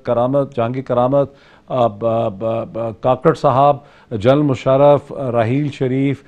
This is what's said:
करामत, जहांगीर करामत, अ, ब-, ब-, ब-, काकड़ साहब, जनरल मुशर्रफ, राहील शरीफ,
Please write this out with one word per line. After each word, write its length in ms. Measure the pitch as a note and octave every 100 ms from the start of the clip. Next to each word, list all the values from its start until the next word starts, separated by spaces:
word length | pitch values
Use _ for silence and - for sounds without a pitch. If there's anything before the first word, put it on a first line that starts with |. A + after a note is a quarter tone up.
| -
करामत, 440 | A#2 B2 C#3+ C3+ -
जहांगीर 260 | A#2 C3
करामत, 500 | C3 A#2+ B2 C#3 C3+ - _ _ -
अ, 160 | B2+ A#2
ब-, 520 | G#2 A#2 A2+ A2+ F#2+
ब-, 300 | A2+ A2+ A2+
ब-, 220 | A2 A#2 A2
काकड़ 320 | B2+ B2+ E3 C#3
साहब, 480 | C#3+ B2+ C#3+ C3+ - _ _
जनरल 260 | A2+ A2 C#3+
मुशर्रफ, 680 | D3 B2 C3+ C3+ D3 C#3 -
राहील 580 | - C3+ A#2 A2 C#3 D3
शरीफ, 540 | - C3 C3 C#3 B2+